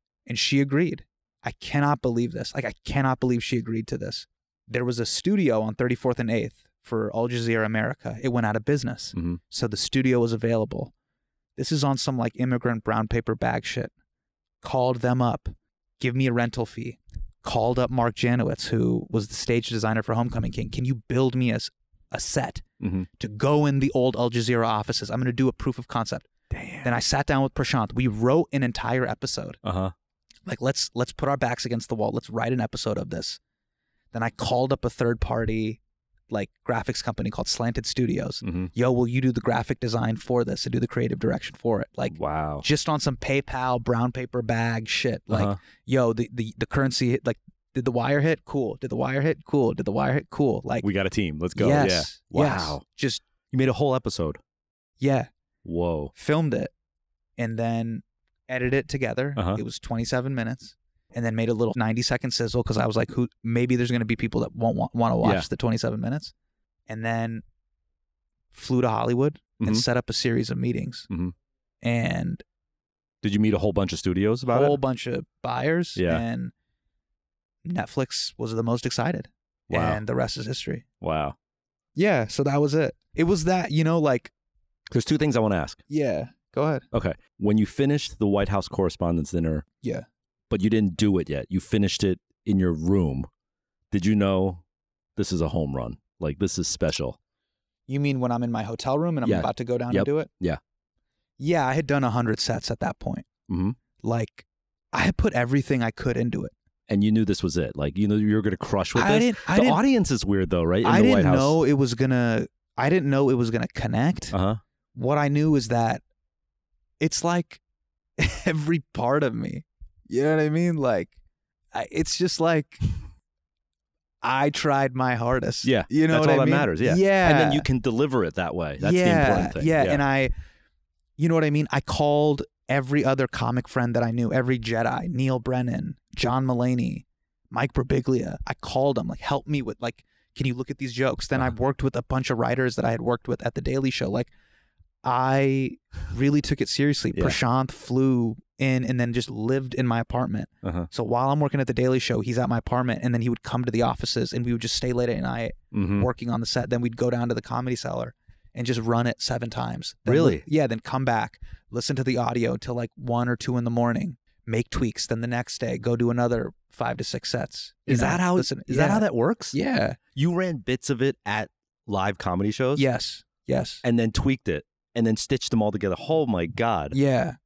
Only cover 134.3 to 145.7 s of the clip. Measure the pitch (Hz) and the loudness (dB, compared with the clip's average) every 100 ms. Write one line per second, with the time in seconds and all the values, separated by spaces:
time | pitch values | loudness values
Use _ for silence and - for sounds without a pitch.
134.3 | 131 123 127 113 113 117 123 170 131 131 | 2 2 0 0 0 0 -2 -2 0 0
135.3 | 127 123 127 123 123 - - _ - 120 | 0 0 0 0 -2 -6 -10 _ -4 0
136.3 | 127 131 120 123 123 - - - _ _ | 2 2 2 2 2 0 -4 -12 _ _
137.3 | _ _ - 135 - 127 135 127 127 - | _ _ -4 -2 -2 0 0 2 0 0
138.3 | - - - - 131 139 120 87 - - | -6 -8 -8 -4 0 2 0 -4 -6 -4
139.3 | 143 143 147 120 - 117 - _ _ _ | -4 0 -2 -2 -6 -6 -8 _ _ _
140.3 | - 131 120 131 135 135 117 131 - - | -4 -2 -2 -6 -6 -6 0 0 0 -2
141.3 | 135 127 117 127 135 131 123 - 131 123 | 0 0 0 -2 0 -2 -2 -2 -2 0
142.3 | 117 120 123 127 120 117 117 117 120 - | 0 2 2 0 2 0 0 0 -2 -2
143.3 | 123 120 - - 135 135 - 104 104 123 | -4 -4 -4 -2 0 0 -2 -2 -2 -4
144.3 | _ _ _ _ _ _ _ 131 123 131 | _ _ _ _ _ _ _ -2 2 2
145.3 | 135 135 135 131 | 4 4 2 -2